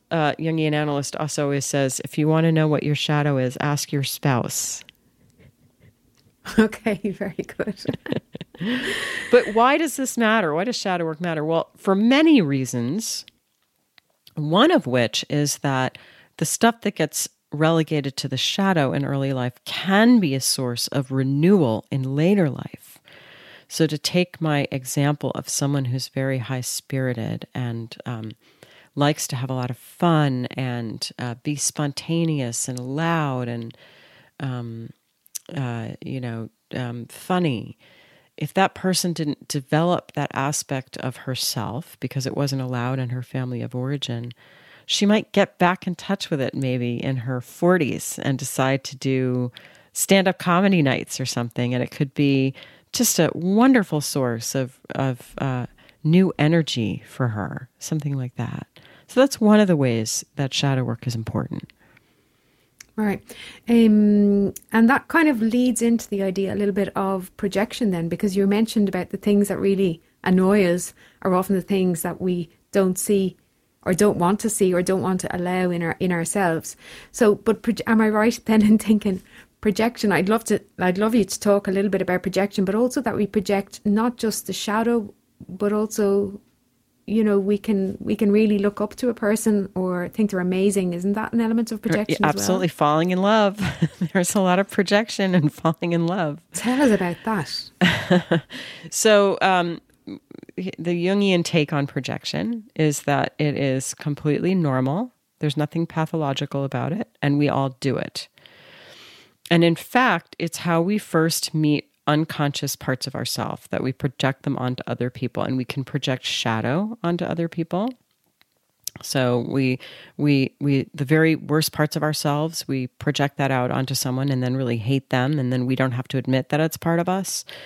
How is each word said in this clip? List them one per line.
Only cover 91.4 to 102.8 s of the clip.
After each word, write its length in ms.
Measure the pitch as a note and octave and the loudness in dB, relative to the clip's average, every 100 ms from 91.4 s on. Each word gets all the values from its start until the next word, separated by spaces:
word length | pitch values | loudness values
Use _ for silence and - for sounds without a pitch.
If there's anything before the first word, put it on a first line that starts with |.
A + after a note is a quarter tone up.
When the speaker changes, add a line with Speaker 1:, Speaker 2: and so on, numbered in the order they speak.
Speaker 2:
element 280 | A3+ A3+ A3+ | 2 0 -2
of 100 | A3 | -4
Speaker 1:
Er, 20 | |
Speaker 2:
projection 340 | A3 G#3 G#3+ - | -2 0 0 0
Speaker 1:
yeah, 60 | D3+ | 0
Speaker 2:
as 60 | |
well? 60 | G3 | 0
Speaker 1:
absolutely. 260 | G3+ F#3 F3 | 0 0 0
Falling 420 | - D3 D#3 F3 | 0 2 2 0
in 100 | F#3 | 0
love. 400 | G3+ A3 G3+ G3+ F#3 - D#3+ - | 2 4 2 0 -6 -2 -4 -2
<laughs> 120 | E3+ | -2
There's 200 | F#3+ F3 | 0 0
a 60 | G#3 | 2
lot 180 | F#3 F3+ | 2 2
of 120 | G3 | 2
projection 640 | - F3+ G#3 A3 - F#3+ | 0 2 2 0 -2 2
and 180 | F3+ D3 | 4 2
falling 400 | - E3 E3 E3+ | 0 -2 0 -2
in 140 | E3+ E3+ | 0 0
love. 340 | F#3+ D#3 D3 _ | 0 -4 -6 _
Speaker 2:
Tell 260 | - A3+ B3+ | -6 -2 2
us 100 | C#4 | 4
about 260 | G3 F3 E3 A3 | 4 0 -4 -4
that. 1160 | G#3 C#3 - - _ F3 - - F3+ - E3 - | -4 -4 -8 -12 _ 0 0 2 2 2 -2 -2
Speaker 1:
<laughs> 420 | - - - D#3+ | -14 -16 -16 -10
So, 460 | - A3 G#3 G3 - | 0 6 6 6 2
um, 400 | F#3+ F#3 F3 E3 - _ - - _ - - | 2 2 0 -4 -12 _ -16 -16 _ -20 -16
the 600 | - F#3 - E3+ F3 F3+ | -10 -10 -6 -4 -2 0
Jungian 380 | G3+ G3 F3+ | 2 4 2
take 280 | E3 E3+ C#3+ | 2 0 2
on 140 | D3 C#3 | 0 -2
projection 800 | C#3 B2+ - - - G#3+ A#3 G#3+ | -4 -6 -8 -6 -6 -4 -6 -8
is 260 | - | 0